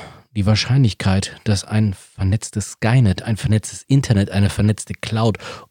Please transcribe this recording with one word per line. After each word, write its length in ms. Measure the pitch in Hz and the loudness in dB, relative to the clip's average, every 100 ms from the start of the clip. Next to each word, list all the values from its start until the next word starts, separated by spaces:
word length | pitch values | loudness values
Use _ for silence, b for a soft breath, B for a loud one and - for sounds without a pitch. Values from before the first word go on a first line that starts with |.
| B B _ | B B _
die 160 | 110 98 | -2 2
Wahrscheinlichkeit, 920 | 107 - 131 123 - 101 95 - - | 2 2 2 2 2 0 0 -2 -6
dass 220 | - 98 | -2 -2
ein 280 | - 110 107 | -2 0 0
vernetztes 800 | 95 - - 98 98 - 107 - | -2 -12 -4 -2 0 -2 -8 -8
Skynet, 500 | - 107 131 110 87 | -4 0 4 4 2
ein 140 | - 107 | -2 -4
vernetztes 460 | - 107 - - | 0 0 -2 -10
Internet, 480 | - 135 131 98 98 | 0 0 2 2 2
eine 180 | 98 101 | 2 0
vernetzte 460 | - 104 104 - | 2 0 0 -6
Cloud 440 | 95 - 113 113 101 B B B | -10 -6 -2 0 -2 B B B